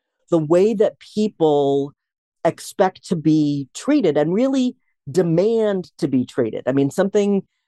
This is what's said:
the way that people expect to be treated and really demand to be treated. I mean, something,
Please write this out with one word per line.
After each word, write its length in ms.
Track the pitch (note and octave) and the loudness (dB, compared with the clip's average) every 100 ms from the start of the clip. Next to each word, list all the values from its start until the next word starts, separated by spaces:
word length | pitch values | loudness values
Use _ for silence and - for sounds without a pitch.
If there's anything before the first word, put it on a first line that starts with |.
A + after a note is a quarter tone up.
| _ _ - | _ _ -2
the 80 | E3+ | -2
way 340 | D3 F3 G#3 | 2 2 2
that 280 | G3+ F3 - | 0 -4 -6
people 920 | - G#3 G#3+ - D#3 D3 C#3 C#3 C#3+ _ _ _ _ _ | -10 -4 -4 0 2 2 2 0 -4 _ _ _ _ _
expect 600 | E3+ - - - F#3 - - | -4 -4 -10 -2 -2 -2 -6
to 80 | E3+ | -2
be 520 | D#3 D#3 D3 C#3+ C3+ | 2 2 2 -2 -8
treated 420 | - - D4 F#3 D3 | -8 -2 0 2 2
and 160 | D#3 | 0
really 440 | G3 C4+ C4+ B3 - _ _ - | 0 0 0 -2 -4 _ _ -6
demand 800 | D3+ E3+ D#3+ G#3 A3+ G#3+ F#3+ F3 - | -2 0 2 2 0 -2 -2 -6 -6
to 80 | D3+ | -2
be 180 | C3 | -2
treated. 380 | - - A2+ G2+ - | -2 -4 -4 -4 -2
I 60 | |
mean, 180 | C3+ C#3 | 0 0
something, 520 | - G3 G#3 G3+ G3 - _ | 0 0 0 0 -2 -4 _